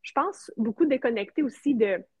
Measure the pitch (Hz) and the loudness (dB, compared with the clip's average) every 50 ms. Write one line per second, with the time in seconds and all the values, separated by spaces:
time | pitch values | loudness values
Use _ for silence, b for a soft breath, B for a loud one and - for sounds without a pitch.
0 | - - - 285 311 392 403 - - - - - 220 233 214 - 339 302 269 254 | -16 -2 -2 0 0 0 -4 -8 -18 -14 -6 -4 -4 -4 0 0 2 2 2 0
1 | - 240 233 214 202 - _ - 302 247 - - - 285 277 226 214 202 185 175 | 0 -2 -2 -2 -6 -4 _ -2 -2 -2 -4 -2 0 0 2 4 2 2 2 -4
2 | - _ _ _ | -4 _ _ _